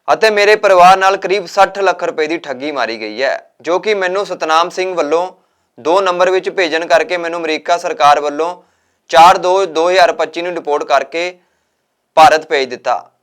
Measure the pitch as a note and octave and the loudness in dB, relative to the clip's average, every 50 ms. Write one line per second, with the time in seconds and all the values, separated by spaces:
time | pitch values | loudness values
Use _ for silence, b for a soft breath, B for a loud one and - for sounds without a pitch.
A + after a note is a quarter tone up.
0 | _ - D3+ D#3 A3 A3 G#3+ G#3 G3+ G3+ G#3+ G#3 G#3 G3 F#3+ F3+ F3 F3+ F#3+ F#3+ | _ -4 -2 0 0 0 2 2 2 2 2 2 2 4 4 6 8 6 6 6
1 | F#3+ F#3+ G3 F#3+ - F3+ F#3+ G#3 F3 E3+ - G3+ F#3+ F#3 F#3+ G3 G3 F3+ F3 - | 4 0 0 0 -2 -4 -4 -4 -6 -4 0 0 0 0 0 -2 -2 -2 -2 -2
2 | F3 E3+ D3 D#3 D#3 D3+ E3 E3 - D3 C3+ B2 C3+ D3+ D3 C3+ A#2 A2 A#2 A2 | -4 -6 -4 -4 -4 -4 -4 -6 -8 -10 -12 -10 -8 -8 -6 -4 -4 -6 -6 -8
3 | A2 G#2+ G#2+ A2 C3+ C3 - - - _ _ _ - D#3 F3 F3 F3+ G#3+ G#3+ G3+ | -10 -10 -8 -4 -4 -4 -4 -4 -8 _ _ _ -6 -4 -4 -2 -2 -2 -4 -2
4 | F#3 F3+ F#3 G3+ G3+ F3 F3+ - F3 D#3 D#3 D#3+ E3+ F3+ F3 F#3 F#3 F#3 F#3 E3+ | -2 -4 -4 -4 -6 -6 -8 -8 -4 0 0 0 0 -2 -4 -6 -6 -6 -4 -4
5 | D3+ C#3+ D#3 E3 F3+ F#3 F3 _ _ _ _ _ _ _ _ - A#2 D3+ - G3 | -4 -2 -2 -2 -4 -4 -10 _ _ _ _ _ _ _ _ -10 -4 -2 0 0
6 | G3 F#3 F3+ F3 F3+ F#3 F#3 F#3+ E3+ G3 - F#3+ F#3 D#3 D3+ D#3+ E3+ D#3 E3+ E3 | 0 0 0 0 0 0 0 -2 -4 -4 -4 -4 -2 -2 -2 -4 -2 0 0 0
7 | B3 - F3+ F3 E3+ E3 E3+ E3+ E3 D#3+ D#3 D3+ D3+ - F3 F3 F3 F3 D#3+ - | 0 0 -6 -6 -6 -8 -8 -8 -6 -6 -6 -6 -4 -4 -4 -4 -4 -6 -4 2
8 | D3 C#3+ D3 D3+ D3 D3 C#3+ D3 D#3+ E3+ F3+ F3 _ _ _ _ _ _ _ _ | 4 4 4 4 0 -4 -4 -4 -4 -4 -6 -10 _ _ _ _ _ _ _ _
9 | _ - - E3 E3 F3+ F#3+ F#3+ E3+ F3+ F#3 G3 G3 F3 D3+ D#3+ E3 F3 F#3 F#3+ | _ 0 6 6 8 8 6 4 2 0 0 0 0 -2 -2 -2 0 2 2 2
10 | F3 E3 D#3 E3 E3 D#3 D#3+ E3+ E3+ F3+ F3 E3 C#3 D3 C#3+ D3+ D#3+ D3+ D3 - | 2 2 2 -2 -4 -6 -6 -8 -8 -8 -8 -8 -6 -4 -4 -4 -2 0 0 0
11 | - - - E3 F3 F3+ F3+ F3+ _ _ _ _ _ _ _ _ _ _ _ _ | -2 -2 -8 -8 -8 -8 -10 _ _ _ _ _ _ _ _ _ _ _ _ _
12 | _ _ - D#3+ D#3+ D3 D3+ D#3 D#3 - E3 C#3 C3 A#2+ B2 A#2 - B2+ A#2 - | _ _ 4 6 6 6 6 4 0 -2 -2 -2 -2 -4 -6 -8 -4 -4 -4 -4
13 | - _ _ _ | -6 _ _ _